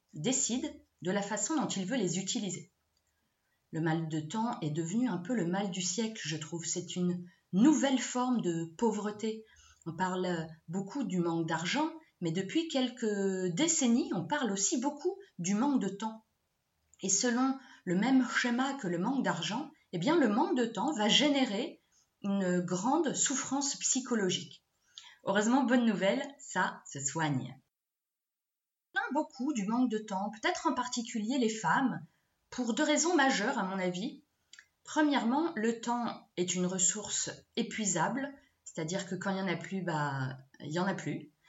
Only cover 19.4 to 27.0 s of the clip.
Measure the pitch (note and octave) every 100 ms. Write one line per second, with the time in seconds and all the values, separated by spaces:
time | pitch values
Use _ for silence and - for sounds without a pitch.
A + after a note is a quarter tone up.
19.4 | D#3+ A3+ D#4 - _ F3 G3 E4+ A#3+ G#3+
20.4 | F#4 C#4 A3+ F#3 B3+ A#3 G#3+ F#3 D4 C4+
21.4 | A3+ G3+ D#4+ - _ _ _ _ G3 G3
22.4 | F#3 F3+ F3 F3+ A#3 D#4 C#4+ D#3 - C4
23.4 | - C4+ C#4 - - C4 - A3+ F#3 -
24.4 | - - _ _ _ - - - - G3
25.4 | G#3+ C4 B3 B3+ A#3 F3+ F#3+ B3 C#4+ -
26.4 | - F#3+ G3 - - C#3